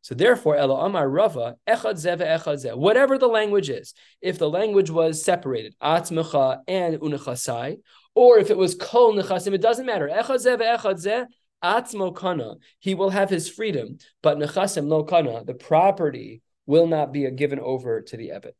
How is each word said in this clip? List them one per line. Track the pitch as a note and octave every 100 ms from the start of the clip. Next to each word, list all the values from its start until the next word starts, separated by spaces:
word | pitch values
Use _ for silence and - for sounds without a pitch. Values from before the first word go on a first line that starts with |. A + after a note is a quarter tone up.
So | - A#2+
therefore, | G3+ A#3+ D#3 D3
Ella | C#3 C3+ F3+
Amar | F#3+ C#3
Rava, | C#3+ G#3+ D3+ A#2 B2 -
echad | A3 A3 F#3+
zeh | D#3+ F3
ve'echad | E3 D#3+ D#3+ D3
zeh. | C3 B2
Whatever | D#3+ A#3 C4+ C4+
the | B3+
language | A3+ G#3+ G3+ D#3
is, | A#2+ - - _ _
if | F#3 E3+
the | D#3
language | E3 A3 G3+ F3
was | D#3+ D#3+ D#3+
separated, | - F3 C3+ B2 G#2+ _
atmecha | C#3+ E3 E3 D#3+ D#3+ D3+ C3 B2+ -
and | F#3 F3 D#3
unechasai, | D3+ C#3 C#3 B2+ - A#2 B2+ G3+ _ _ _ -
or | B3 A3+
if | G3
it | G3+
was | F#3
kol | F3+ - A#3 A#3 G#3
nechasim, | F#3+ F#3 F#3+
it | G3
doesn't | A3 A#3 C4
matter. | G#3 C#3+
Echad | F3+ A3+ C4
zeh | A#3+ A#3+
ve'echad | A3+ A#3 A3 F#3+
zeh, | F3+ A3+ B3 _ _ _
atzmo | F3 G#3+ B3 G#3+ F#3 F3+
kana. | F#3+ E3+ A2+ G#2+ _ _
He | F#3+ F#3+
will | F#3+
have | G3 G3
his | F#3 -
freedom, | - A3 D3+ A2+ D3 _ _
but | D#3+ D3
nechasim | D3 F#3+ G3 F3+ C#3+
lo | D#3
kana, | D#3 F3 C#3+ A2+
the | A2 B2+
property | - D#3+ F#3 G3 D#3 B2+ A2 A2+ _ _ -
will | D3+ E3+
not | D#3 C#3
be | C#3+ C3+
given | B2+ C#3+ C3+
over | B2 C3 B2+ A2+
to | - A2+
the | G#2
Eved. | F2+ - -